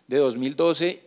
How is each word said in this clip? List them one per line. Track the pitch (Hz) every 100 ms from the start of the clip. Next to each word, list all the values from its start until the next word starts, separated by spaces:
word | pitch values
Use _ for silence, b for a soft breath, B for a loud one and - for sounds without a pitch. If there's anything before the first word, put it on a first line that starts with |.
| -
De | 131
dos | 135 117
mil | 131 143
doce, | 165 160 170 -